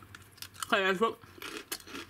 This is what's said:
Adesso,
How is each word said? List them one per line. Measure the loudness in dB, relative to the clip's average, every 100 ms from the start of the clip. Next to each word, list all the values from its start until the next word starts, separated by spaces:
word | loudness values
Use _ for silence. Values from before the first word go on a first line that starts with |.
| -10 -20 -20 -18 -16 -10 2
Adesso, | 4 4 4 2 0 -12 -14 -10 -10 -8 -10 -10 -14 -14